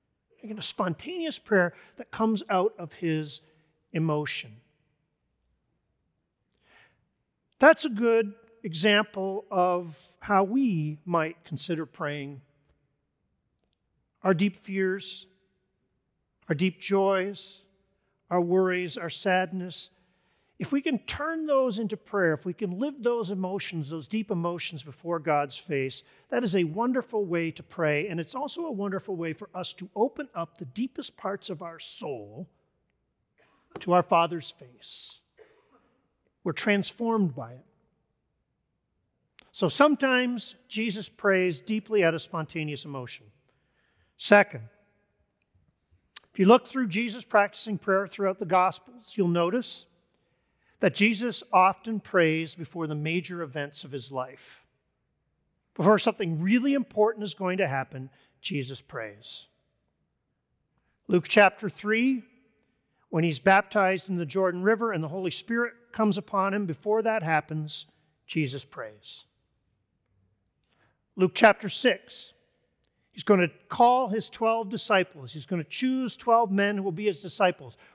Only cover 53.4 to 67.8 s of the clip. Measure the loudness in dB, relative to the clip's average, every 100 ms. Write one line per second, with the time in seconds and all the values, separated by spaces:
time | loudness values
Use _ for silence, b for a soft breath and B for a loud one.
53.4 | -8 -8 -8 -10 -10 -10 -8 -8 -8 -12
54.4 | -20 -20 _ _ _ _ _ _ _ _
55.4 | _ _ _ 2 4 4 4 0 -2 -2
56.4 | 2 2 2 0 0 2 2 0 -8 -6
57.4 | -4 -2 -2 -2 -6 -10 -14 b b b
58.4 | -8 -6 -6 -12 -12 -12 -12 -14 -18 -18
59.4 | -20 _ _ _ _ _ _ _ _ _
60.4 | _ _ _ _ _ _ 0 0 4 6
61.4 | 6 4 -8 -6 -2 2 2 0 -6 _
62.4 | _ _ _ _ _ _ _ -2 0 2
63.4 | 4 4 4 2 2 0 -4 -6 -4 0
64.4 | 0 2 0 2 0 -4 -4 -6 -6 -6
65.4 | -4 -4 -4 -8 _ 0 0 0 -2 -2
66.4 | 0 0 -4 -4 -2 0 0 0 2 0
67.4 | 0 -6 -6 -10